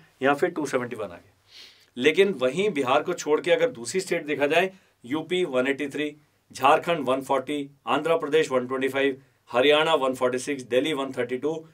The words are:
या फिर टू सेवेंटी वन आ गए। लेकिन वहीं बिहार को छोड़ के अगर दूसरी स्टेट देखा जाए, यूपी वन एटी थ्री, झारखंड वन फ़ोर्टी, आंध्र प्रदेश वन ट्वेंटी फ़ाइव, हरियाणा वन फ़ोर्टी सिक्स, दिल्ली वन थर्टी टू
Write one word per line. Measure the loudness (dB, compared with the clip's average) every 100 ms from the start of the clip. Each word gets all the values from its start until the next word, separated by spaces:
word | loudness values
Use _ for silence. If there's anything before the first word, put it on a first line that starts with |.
| _ _
या | 0
फिर | 2 0
टू | 0 -4
सेवेंटी | -4 -4 -8
वन | -10
आ | -12
गए। | _ _ _ -20 -20 _ _ 0
लेकिन | 2 4 2
वहीं | 2 -2 0 -2
बिहार | -2 0 0
को | 0
छोड़ | -4 0 0
के | 2
अगर | 2 2
दूसरी | -2 -6 -6
स्टेट | -2 -4 -2
देखा | -2 2
जाए, | 2 0 -4 _ _ -6
यूपी | -6 -2 -2 0
वन | 0 0
एटी | -2 -4
थ्री, | -4 -6 -8 _ _ _
झारखंड | 0 4 4 2 -2
वन | -2 -2
फ़ोर्टी, | 0 -2 -2 -8 -8 _ -4
आंध्र | -2 0 0
प्रदेश | 2 2 2
वन | 0 -2
ट्वेंटी | -2 -2
फ़ाइव, | 0 0 -2 _ _ _
हरियाणा | 2 4 4 4
वन | 2 0
फ़ोर्टी | 0 0 0
सिक्स, | -4 -8
दिल्ली | 0 0 2
वन | -2 -4
थर्टी | -6 -4 -4
टू | -4 -6 -10